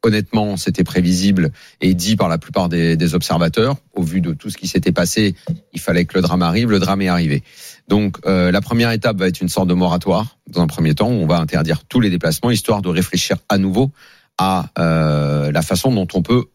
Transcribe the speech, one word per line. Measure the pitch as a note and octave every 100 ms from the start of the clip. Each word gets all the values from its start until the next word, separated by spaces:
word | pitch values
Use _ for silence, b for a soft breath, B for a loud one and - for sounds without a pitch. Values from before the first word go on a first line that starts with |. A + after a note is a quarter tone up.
Honnêtement, | A#2 G#2+ G2+ A2 G#2+ F#2+
c'était | - F2+
prévisible | F2 F#2 F2+ F2+ G2 F#2+ D#2+ B B B
et | F#2
dit | F2+ F2+ G#2+
par | F2+
la | E2
plupart | - - F2+
des, | E2+ E2 E2
des | E2+
observateurs. | E2+ - E2 E2+ D#2+ A#2+ C#3 _
Au | -
vu | E2+ F#2
de | F2
tout | D2+ G#2
ce | -
qui | F2+
s'était | F#2 -
passé, | E2 F2 - G#2 F2+ B E2 _
il | F2
fallait | - E2+ E2+
que | F#2+
le |
drame | E2+ F2+
arrive. | E2+ F#2 A#2+
Le | G2+
drame | F#2 G2
est | F#2+
arrivé. | F2 E2 C#2+ B B B B _
Donc, | G2+ G#2 - -
euh, | F#2+ F2+
la | F#2+
première | - A#2 A#2
étape | A2+ A#2 G#2
va | F#2
être | E2+
une | F#2
sorte | G2+ F#2
de |
moratoire, | F2+ F2+ F2 G2 F2+ A2+ _ -
dans | F2
un | E2+
premier | - D#2+
temps, | D2+ A2
où |
on | B2 D#2+
va | E2+
interdire | D#2+ F2 D#2+ D#2+
tous | _ B2+
les | G#2+
déplacements, | F2+ E2 D#2 A#2+
histoire | A#2 - G#2
de | F#2
réfléchir | E2+ F2+ F2+ - - _
à | F#2+
nouveau | F#2+ F#2+ C3+ b b b b -
à, | F#2+ F#2+ D2+ -
euh, | E2+ D#2+ D#2 D2+ D2 D2 D2
la | D2+
façon | E2 F#2 C3+
dont | A2+ F#2
on | F#2+
peut | E2 B2 A#2